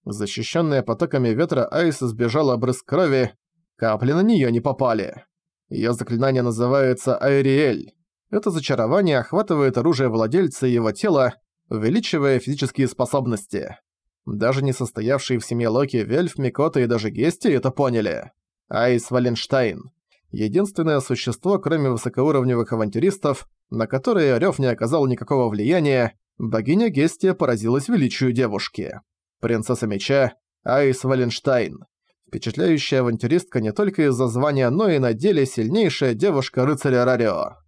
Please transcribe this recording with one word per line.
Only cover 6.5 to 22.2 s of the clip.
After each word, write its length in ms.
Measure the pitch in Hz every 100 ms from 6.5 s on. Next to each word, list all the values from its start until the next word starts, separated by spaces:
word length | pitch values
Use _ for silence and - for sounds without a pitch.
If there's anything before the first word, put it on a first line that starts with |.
| 113 123 139 131 123 - 117
Айриэль. 760 | 135 139 135 135 143 90 - _ _ _ _
Это 200 | 208 208
зачарование 720 | 165 139 123 113 175 185 135
охватывает 580 | 113 180 214 156 135 123
оружие 320 | 147 131 131
владельца 580 | 113 110 165 175 - 127
и 60 |
его 180 | 120 110
тело, 420 | 101 214 147 113 - _ _ _
увеличивая 680 | 113 110 208 220 160 139 127
физические 480 | 127 143 135 - 127
способности. 880 | - 123 139 123 107 - 101 - - _ _ _ _ -
Даже 380 | 104 113 135
не 100 | 139
состоявшие 640 | 127 120 - 110 135 - 123
в 60 | -
семье 240 | 120 117
Локи 280 | 120 139 120
Вельф, 420 | 104 135 175 -
Микота 400 | 127 - 156 147
и 80 | 120
даже 240 | 117 104
Гести 380 | 95 151 - 233
это 200 | 135 131
поняли. 640 | 139 135 117 104 69 - _ _ _ _
Айс 440 | 107 120 120 -
Валенштайн. 800 | 123 120 117 - 135 117 85 - _ _ _ _
Единственное 680 | - 107 156 202 202 160 147
существо, 600 | - 123 - - 185 196
кроме 320 | 170 160 135
высокоуровневых 800 | 117 123 127